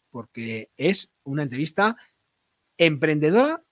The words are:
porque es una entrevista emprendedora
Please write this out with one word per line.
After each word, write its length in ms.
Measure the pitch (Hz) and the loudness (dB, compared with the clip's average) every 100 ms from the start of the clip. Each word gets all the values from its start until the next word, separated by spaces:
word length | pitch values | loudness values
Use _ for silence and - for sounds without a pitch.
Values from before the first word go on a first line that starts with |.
| _ | _
porque 600 | 123 110 - 113 110 - - | -18 -16 -12 -10 -10 -12 -2
es 360 | 151 202 - _ | -2 -2 -6 _
una 200 | 139 143 | -8 -6
entrevista 540 | 143 131 160 - 214 233 _ _ _ _ _ _ _ - | -4 -4 -6 0 0 -2 _ _ _ _ _ _ _ 2
emprendedora 840 | 170 143 156 151 156 214 285 330 _ | 2 4 0 2 2 4 2 0 _